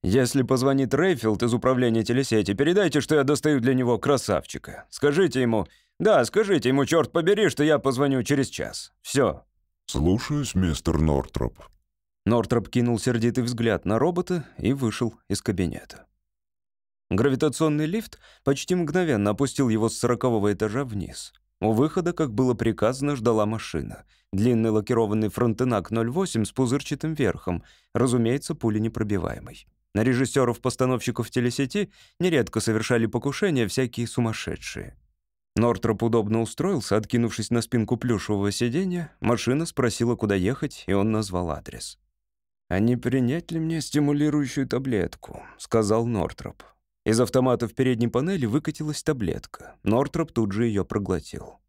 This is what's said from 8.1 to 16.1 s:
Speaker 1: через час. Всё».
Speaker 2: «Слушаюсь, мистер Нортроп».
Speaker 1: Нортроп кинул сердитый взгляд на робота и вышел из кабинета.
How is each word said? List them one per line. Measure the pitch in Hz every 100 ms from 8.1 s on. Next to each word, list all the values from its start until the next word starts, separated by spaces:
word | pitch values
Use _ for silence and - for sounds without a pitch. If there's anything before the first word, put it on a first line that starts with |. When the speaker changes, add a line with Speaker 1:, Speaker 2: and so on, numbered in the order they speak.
| 131
Speaker 1:
через | 110 143 127
час. | - 55 - - _
Всё». | - 135 117 - _ _ _ _ -
Speaker 2:
«Слушаюсь, | 65 78 104 - 147 131
мистер | 92 92 - - 76
Нортроп». | 78 69 - - 62 - - _ _ _ _ _
Speaker 1:
Нортроп | - 117 110 120 95
кинул | 123 120 113
сердитый | - 117 117 123
взгляд | 120 120 117 90 87
на | 110
робота | 156 175 180 180 - -
и | 107
вышел | 139 120 - 120 - _
из | 101
кабинета. | - 92 87 - - - -